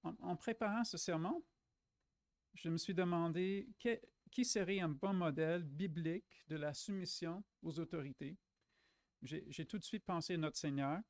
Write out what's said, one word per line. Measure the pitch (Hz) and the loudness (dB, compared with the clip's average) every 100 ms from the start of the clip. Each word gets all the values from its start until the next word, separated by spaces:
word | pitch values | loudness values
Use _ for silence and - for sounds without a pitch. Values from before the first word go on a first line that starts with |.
En, | 170 - | -8 -8
en | 180 175 | -4 -2
préparant | - 226 214 214 | 0 0 2 2
ce | 233 165 | 2 0
sermon, | - 165 170 339 - _ _ _ _ _ _ _ _ _ _ - | 0 2 2 0 -4 _ _ _ _ _ _ _ _ _ _ -6
je | 165 | 0
me | 165 | 0
suis | - 180 | 2 2
demandé | 180 175 170 160 185 196 202 - | 4 4 2 2 2 0 -4 -2
que, | 240 233 - _ - | 0 0 -4 _ -8
qui | - | 0
serait | 247 214 180 196 | 2 4 2 2
un | 175 | 2
bon | 139 196 | 0 2
modèle | 190 175 139 160 175 | 4 4 4 4 2
biblique | 160 143 185 156 160 175 - - - | 0 -2 -2 0 0 -2 -6 -20 -6
de | 156 | -2
la | 147 | -2
soumission | 143 - 196 175 - 170 175 214 _ | -4 -4 -2 -2 -2 -4 -4 -8 _
aux | - 156 | -6 -4
autorités. | 165 170 143 131 139 185 _ _ _ _ _ _ _ _ | -4 -4 -4 -6 -8 -8 _ _ _ _ _ _ _ _
J'ai, | 123 156 - | -8 -6 -6
j'ai | 147 160 | -8 -6
tout | 214 | -6
de | |
suite | - 214 | -4 -6
pensé | - 175 156 | -2 -2 0
à | 175 | 0
notre | 156 - | 0 0
Seigneur. | 151 139 139 160 220 | -2 0 2 0 -4